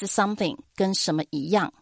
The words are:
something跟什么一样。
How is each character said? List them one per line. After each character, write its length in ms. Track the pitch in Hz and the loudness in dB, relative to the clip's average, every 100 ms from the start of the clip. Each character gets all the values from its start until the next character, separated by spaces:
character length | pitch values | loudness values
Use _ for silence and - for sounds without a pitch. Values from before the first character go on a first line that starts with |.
| 196 | 0
something 500 | - 202 208 240 294 - | 0 0 0 -2 -4 -12
跟 200 | - 190 | -2 0
什 200 | 190 - | 2 0
么 80 | 156 156 | 0 -2
一 220 | 151 147 | -6 0
样。 200 | 202 165 - | 2 0 -6